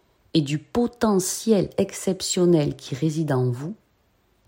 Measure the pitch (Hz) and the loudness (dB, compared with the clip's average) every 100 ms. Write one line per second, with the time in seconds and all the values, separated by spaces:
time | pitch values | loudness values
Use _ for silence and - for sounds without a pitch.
0 | _ _ _ 165 139 151 - 233 240 - | _ _ _ 0 0 -4 -4 -2 -2 0
1 | 226 196 180 - 226 202 123 - 196 - | 2 2 0 -4 0 2 2 -2 -4 -2
2 | - 185 - - 175 165 143 139 - 135 | -4 -4 -4 2 4 4 2 -4 -10 -4
3 | 160 151 151 131 127 123 156 220 _ _ | -2 -2 -2 0 0 -2 -8 -12 _ _
4 | _ _ _ _ | _ _ _ _